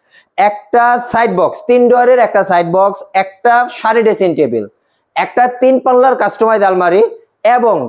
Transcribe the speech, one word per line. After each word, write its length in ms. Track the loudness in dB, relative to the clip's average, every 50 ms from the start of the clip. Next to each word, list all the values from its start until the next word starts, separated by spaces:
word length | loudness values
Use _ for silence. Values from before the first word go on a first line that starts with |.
| _ _ _ _ _ _ _
একটা 480 | 0 0 0 -2 -4 -6 _ 0 2 2 2 0 -2 -4 -4
সাইড 180 | -2 -2 -2 0 0
বক্স, 220 | 0 -2 -2 -4 -6 -2
তিন 220 | 0 2 2 4 4
ডয়ারের 300 | 2 2 4 4 2 2
একটা 260 | 2 2 0 0 0
সাইড 220 | 0 0 0 0 0
বক্স, 260 | 0 0 0 0 -2 -6 -12 -6 -4
একটা 540 | -4 -4 -6 -8 _ 0 0 2 2 0 -2
শাড়ি 300 | -6 -6 -4 -2 0 0
ড্রেসিং 320 | 0 0 0 0 -2 -2 0
টেবিল, 300 | -2 -2 -2 -2 -6 -6 -8 _ _ _ _ _ _ _ _ -8
একটা 280 | -8 -8 -4 -2 0 0 0 0 0
তিন 140 | 0 2 2 2
পাল্লার 340 | 0 0 2 2 2 2 0
কাস্টমাইজ 460 | 0 -2 -4 -2 -2 0 0 2 2
আলমারি 400 | 0 0 0 0 0 0 2 2 0 0 -2 -8 _ _ _ _ 0
এবং 440 | 0 0 2 2 0 0 -2 -4